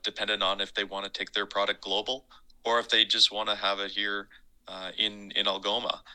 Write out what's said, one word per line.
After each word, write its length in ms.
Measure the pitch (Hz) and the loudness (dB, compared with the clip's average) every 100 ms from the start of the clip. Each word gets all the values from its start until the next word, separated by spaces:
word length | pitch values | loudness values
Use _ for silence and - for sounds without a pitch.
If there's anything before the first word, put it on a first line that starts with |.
dependent 400 | - - 104 104 | -8 -4 -2 0
on 180 | 95 98 | 0 0
if 140 | 98 | -2
they 100 | - | -4
wanna 240 | 98 95 101 | -4 -4 -6
take 240 | - 98 | -8 -4
their 140 | 104 98 | -2 -2
product 340 | 101 101 101 | 0 0 0
global 460 | 101 98 110 131 - - - - | 0 -2 0 -6 -8 -20 -20 -8
or 140 | 117 117 | 2 2
if 120 | 113 | 4
they 160 | 113 110 | 4 6
just 260 | 113 - | 6 4
wanna 240 | 101 107 104 | 4 0 0
have 220 | 98 101 | 2 0
it 120 | 98 | -2
here, 360 | 101 101 101 101 - - _ - | -2 -2 -2 -6 -16 -20 _ -14
uh, 220 | 92 92 90 | -12 -10 -2
in, 320 | 107 104 98 | -2 -4 -6
in 180 | 98 101 | -2 0
Algoma. 540 | 95 101 113 - - - | 0 0 0 -2 -8 -18